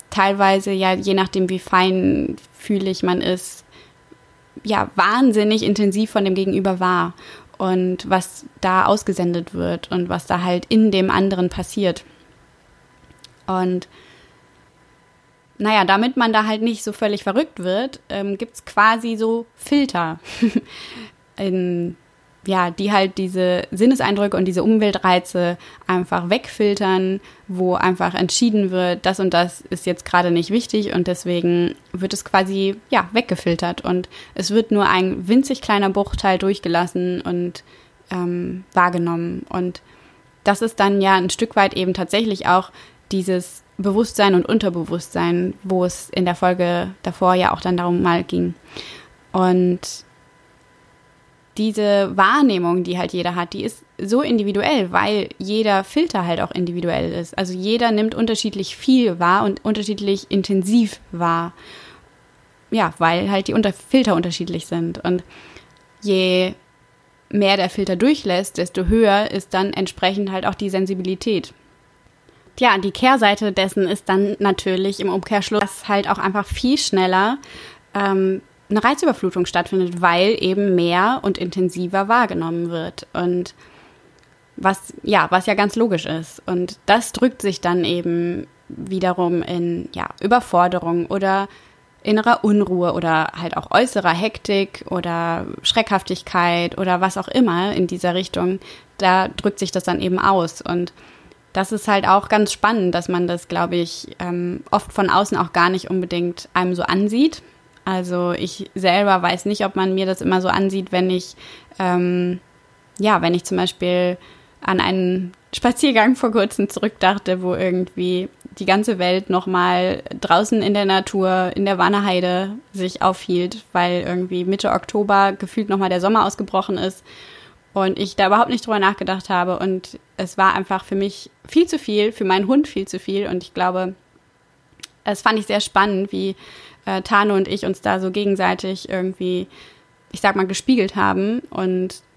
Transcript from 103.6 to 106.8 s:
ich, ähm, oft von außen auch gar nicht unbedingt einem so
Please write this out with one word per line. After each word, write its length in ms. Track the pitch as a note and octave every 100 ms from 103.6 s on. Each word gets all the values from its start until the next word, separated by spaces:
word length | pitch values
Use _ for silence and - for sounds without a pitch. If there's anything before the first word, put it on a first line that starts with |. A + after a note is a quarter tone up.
| F3 F3
ich, 400 | E3+ - - -
ähm, 440 | F3+ F3 F3 F#3 -
oft 220 | G#3 -
von 180 | - F#3+
außen 260 | F#3 G3+ -
auch 160 | F3
gar 180 | F3 F3
nicht 200 | F#3 -
unbedingt 580 | F#3 F3+ F3 F3 F3 -
einem 200 | F3+ F3+
so 80 | F3